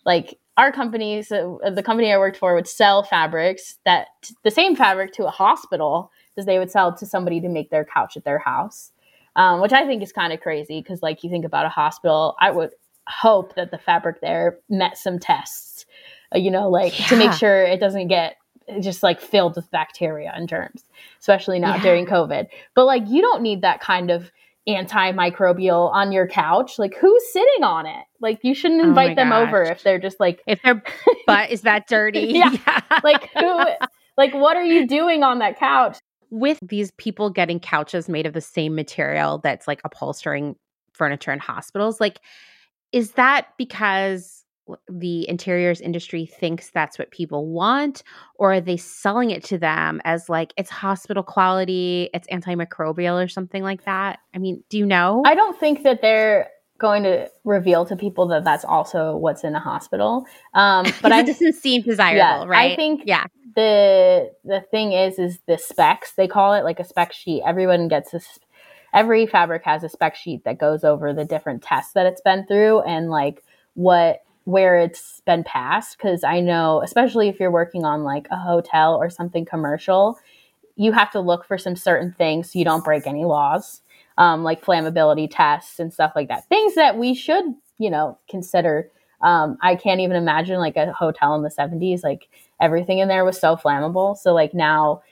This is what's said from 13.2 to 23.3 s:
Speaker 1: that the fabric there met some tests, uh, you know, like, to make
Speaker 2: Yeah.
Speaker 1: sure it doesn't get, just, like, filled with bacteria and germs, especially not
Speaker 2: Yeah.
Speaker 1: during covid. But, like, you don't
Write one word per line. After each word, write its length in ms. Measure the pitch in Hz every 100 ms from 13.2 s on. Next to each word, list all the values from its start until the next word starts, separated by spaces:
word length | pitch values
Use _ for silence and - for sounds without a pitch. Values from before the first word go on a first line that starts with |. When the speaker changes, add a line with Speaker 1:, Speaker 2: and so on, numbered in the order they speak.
| 226 202 185 -
Speaker 1:
that 140 | 175
the 80 | 160
fabric 420 | - 170 170 165
there 380 | 165 170 170 170 -
met 280 | 196 180 -
some 220 | 190 180
tests, 680 | - 202 - - - - - _ - - -
uh, 40 | 180
you 120 | 185
know, 180 | 185 202
like, 240 | 175 180 - -
to 80 | 233
make 100 | 220
Speaker 2:
Yeah. 40 |
Speaker 1:
sure 300 | 165 214 196
it 180 | 180 185
doesn't 280 | 202 196 180
get, 280 | 180 160 - _ _ - 202
just, 220 | 190 175
like, 180 | 185 170
filled 360 | - 208 175 170
with 140 | -
bacteria 600 | 165 151 - 170 151 151
and 140 | 160 170
germs, 360 | 165 - - _ _ - _
especially 400 | - 196 196 185
not 200 | 170 190
Speaker 2:
Yeah. 40 |
Speaker 1:
during 240 | 190 175 180
covid. 400 | 185 151 143 - - -
But, 100 | 254 262
like, 160 | 254 208
you 120 | 285
don't 200 | 480